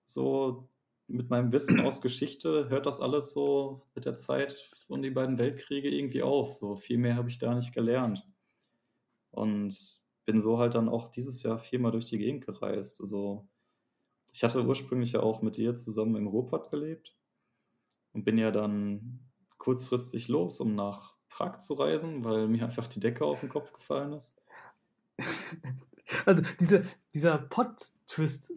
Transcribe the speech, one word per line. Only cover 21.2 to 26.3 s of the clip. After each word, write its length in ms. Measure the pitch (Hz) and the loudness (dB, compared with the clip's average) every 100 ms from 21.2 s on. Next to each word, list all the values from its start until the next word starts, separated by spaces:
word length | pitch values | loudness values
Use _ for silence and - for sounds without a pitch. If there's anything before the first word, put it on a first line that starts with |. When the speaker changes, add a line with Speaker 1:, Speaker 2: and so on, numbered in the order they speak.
| _ | _
Speaker 1:
Prag 300 | - - - | -6 -6 -6
zu 160 | - | -6
reisen, 500 | 139 143 156 165 151 | -2 0 0 -2 -4
weil 240 | 113 110 110 | 0 2 2
mir 160 | 113 | 2
einfach 220 | 117 - 117 | 0 -4 -6
die 120 | - | -2
Decke 240 | 120 123 147 | -2 0 0
auf 140 | 143 | -2
den 80 | 135 | -4
Kopf 240 | 147 147 | -6 -8
gefallen 400 | - - 143 143 | -10 -6 -4 -4
ist. 280 | 147 - - _ - - - _ _ _ - | -6 -10 -14 _ -20 -20 -20 _ _ _ -10
Speaker 2:
<laughs> 1080 | - - - - 127 127 - - - - | -6 -6 -8 -12 -10 -10 -14 -20 -8 2
Also, 180 | - | 6